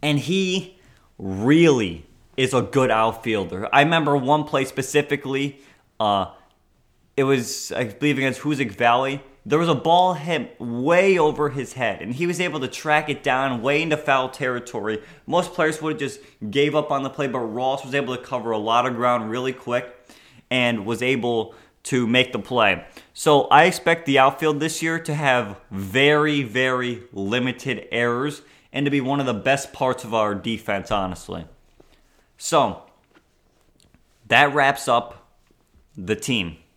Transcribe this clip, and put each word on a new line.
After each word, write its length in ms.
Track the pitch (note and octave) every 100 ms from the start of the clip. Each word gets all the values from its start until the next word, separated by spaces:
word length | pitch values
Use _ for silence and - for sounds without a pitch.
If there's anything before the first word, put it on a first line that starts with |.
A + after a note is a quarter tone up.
And 160 | D3 D3
he 580 | B2 F#3+ F#3+ F#3 F3+ - _ _ _ _
really 880 | F#2+ F#2+ A2+ D#3 E3+ C3 G2+ E2 - _ _ -
is 160 | B2+
a 80 | C3
good 280 | G2+ C#3 B2+
outfielder. 760 | A2 A2+ - - G#2+ F#2+ F#2+ G#2
I 80 | C3+
remember 340 | D3 E3 C#3+ C#3+
one 280 | B2+ D3+
play 220 | D3 D3 C3+
specifically, 960 | - C3 D3 C#3+ C#3+ C#3 C3+ C#3+ C#3 - _ _ _
uh, 280 | G#2+ G2+ F2+ - _ _ _ _ _ _ _ -
it 80 |
was, 480 | C3+ C#3 A2+ - -
I 140 | - B2
believe, 320 | G2+ D3 C3+
against 240 | C3+ B2
Hoosick 300 | D3 C#3+ B2+
Valley. 500 | F#2 A#2+ A#2+ C3+ C#3+ - _ -
There 140 | D3
was 100 | E3+
a 60 | C#3+
ball 380 | D#3+ F3 F#3
hit 420 | E3+ D#3 D#3+ A#2+ -
way 580 | B2 A#2 C3 F3 G3 F#3
over 320 | D3+ C#3+ D3
his 240 | C3 B2
head, 280 | - A#2 F2+
and 120 | E2+
he 140 | B2+ F3
was 120 | E3
able 200 | F3+ D3+
to 80 | B2+
track 420 | - D#3 D3+ D#3
it 140 | C#3+
down 380 | D3 B2+ C3+ B2
way 200 | A#2+ D3
into 160 | E3 D3+
foul 320 | - C3+ C3
territory. 720 | - C3+ B2 A#2+ A#2 G#2 G#2+ - - -
Most 280 | D#3+ F3
players 280 | - D#3 D#3
would 120 | D#3
have 60 | C#3
just 200 | C3+ - - _ G#2+
gave 260 | C3 D3 D3+
up 160 | D3
on 120 | C#3
the 60 | C3+
play, 180 | C3+ C#3
but 120 | B2
Ross 440 | A2+ A2 C3 C3+
was 120 | C3 C#3
able 200 | C#3 B2
to 60 |
cover 300 | - C3 A2+
a 60 | A2
lot 280 | G#2 A#2 B2+
of 100 | A#2+
ground 340 | B2 B2 G#2+
really 240 | A#2 C3
quick 420 | B2+ - A#2+ - - _ - _ - _
and 360 | B2+ B2 A#2 G2+
was 160 | A#2
able 540 | B2 C3 A#2+ A#2 A2 - _ _
to 240 | - C3+ A#2
make 240 | B2 B2+
the 80 | A#2+
play. 460 | F#2+ B2 G#2+ F2 - - -
So 300 | - - C#3+
I 220 | B2+ C#3+ E3+
expect 420 | E3+ - E3 E3
the 100 | C3+
outfield 420 | C3 C3+ D#3+ D3
this 220 | D#3 D#3
year 180 | D#3+ D#3+
to 140 | E3
have 460 | D3 D3 B2+ G#2+ F#2+ _
very, 720 | F#2+ F#2+ A2 C#3+ D3+ D3+ D3
very 640 | B2+ B2 C3 B2+ B2 A2+ -
limited 760 | G2 G2 A#2+ B2+ B2 C#3 A2+ -
errors 500 | A2+ A#2+ A#2+ C#3+ C#3+ - _ _
and 120 | C3 C#3+
to 60 |
be 100 | C#3+
one 180 | B2+ C#3+
of 60 | C3+
the 80 |
best 400 | A2 C3 C3+ -
parts 300 | - C3 B2
of 100 | A2+
our 200 | A2+ G#2+ G2+
defense, 560 | F2+ A2 - G2+ G2
honestly. 540 | G#2 F#2+ F2+ - F2+ D#2+ - _ _ _ _ _ _ _ _
So 460 | - D#3+ A#2+ F#2 - _ _ _ _ _ _ _ _ _ _ _ _ _ -
that 260 | A2+ C#3+
wraps 340 | C#3+ C3+ C#3 -
up 400 | A#2+ A#2+ - _ _ _ _ _ _ _ -
the 180 | F#2 G#2+
team. 420 | - A#2+ F2 D#2+ _